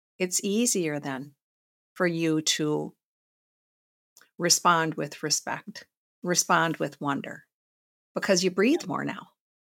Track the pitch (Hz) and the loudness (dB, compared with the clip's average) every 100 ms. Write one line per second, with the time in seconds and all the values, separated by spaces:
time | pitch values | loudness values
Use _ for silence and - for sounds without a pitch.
0 | _ - 180 - 202 208 240 190 156 147 | _ -6 -2 -2 0 0 2 0 0 -2
1 | 147 131 139 _ _ _ _ _ _ - | -4 -8 -10 _ _ _ _ _ _ -2
2 | 175 165 165 156 156 - 151 151 175 _ | 0 2 2 2 0 0 0 0 -4 _
3 | _ _ _ _ _ _ _ _ _ _ | _ _ _ _ _ _ _ _ _ _
4 | _ - _ - 170 - 180 165 160 156 | _ -20 _ -2 2 4 6 4 2 -2
5 | 147 - 151 - - - - - - _ | -8 -6 -2 -2 -2 -10 -10 -18 -18 _
6 | _ _ 175 180 - 170 165 156 151 - | _ _ -2 0 4 4 2 0 -4 -4
7 | 143 135 - 147 _ _ _ _ _ _ | -4 -4 -6 -14 _ _ _ _ _ _
8 | _ 185 196 185 185 185 233 320 185 180 | _ -6 0 2 2 2 2 2 -2 -6
9 | 143 - - _ _ _ | -6 -8 -14 _ _ _